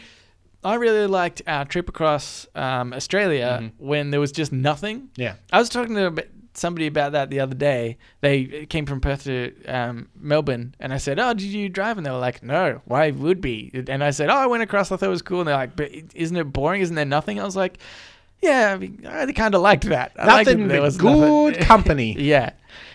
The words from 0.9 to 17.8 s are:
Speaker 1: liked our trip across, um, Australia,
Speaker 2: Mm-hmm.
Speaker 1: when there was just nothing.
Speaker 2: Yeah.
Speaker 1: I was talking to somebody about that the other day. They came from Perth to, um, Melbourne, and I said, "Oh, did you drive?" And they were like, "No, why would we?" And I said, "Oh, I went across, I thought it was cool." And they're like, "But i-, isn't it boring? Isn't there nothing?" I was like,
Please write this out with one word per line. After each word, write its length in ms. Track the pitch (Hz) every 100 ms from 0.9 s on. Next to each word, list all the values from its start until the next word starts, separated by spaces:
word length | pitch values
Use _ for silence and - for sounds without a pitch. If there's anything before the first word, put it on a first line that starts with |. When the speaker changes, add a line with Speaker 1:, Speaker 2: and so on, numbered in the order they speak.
| 214 202
Speaker 1:
liked 360 | 190 175 175 -
our 180 | 147
trip 240 | 143 180 180
across, 600 | - 160 151 - - - 156
um, 360 | 131 127 123
Australia, 680 | 127 - 190 196 143 123 120
Speaker 2:
Mm-hmm. 240 | 113 - 139
Speaker 1:
when 240 | 147 143
there 80 | 143
was 140 | 147
just 180 | 143 147
nothing. 580 | 131 139 143 208 233 262
Speaker 2:
Yeah. 200 | - 120 95 -
Speaker 1:
I 80 | 185
was 80 | 233
talking 260 | 247 233
to 180 | 214 185 160 - - - -
somebody 300 | 175 170 156
about 260 | 147 143
that 180 | 143 139
the 100 | 135
other 140 | 135
day. 440 | 131 143 127 117 120 _ -
They 460 | 143 139 131 151 151
came 200 | 165 143
from 140 | 135
Perth 240 | 143 139
to, 280 | 139 127 123 - -
um, 420 | 127 120 120 - -
Melbourne, 560 | 143 151 143 123 120 -
and 120 | 131
I 40 | 135
said, 200 | - 143
"Oh, 160 | 247
did 80 | 226
you 260 | 196 208 202
drive?" 280 | 190 208 214
And 80 | 147
they 40 |
were 80 | 127
like, 240 | 127 -
"No, 380 | 120 156 175 117 -
why 240 | 127 156
would 320 | 135 147 185
we?" 260 | 147 110 - 127 127
And 140 | 135
I 80 | 147
said, 200 | 139 151
"Oh, 60 | 269
I 100 | 269
went 160 | 233
across, 280 | 220 202 185
I 40 | 185
thought 100 | 190
it 40 |
was 120 | 180
cool." 180 | - 180
And 80 | 165
they're 80 | 139
like, 200 | 127 -
"But 140 | 147
i-, 120 | 156 160
isn't 220 | - 165 175
it 80 | 147
boring? 280 | 135 147 196
Isn't 160 | 175 165
there 80 |
nothing?" 360 | 143 147 156 202
I 40 |
was 120 | 196 190
like, 220 | 185 -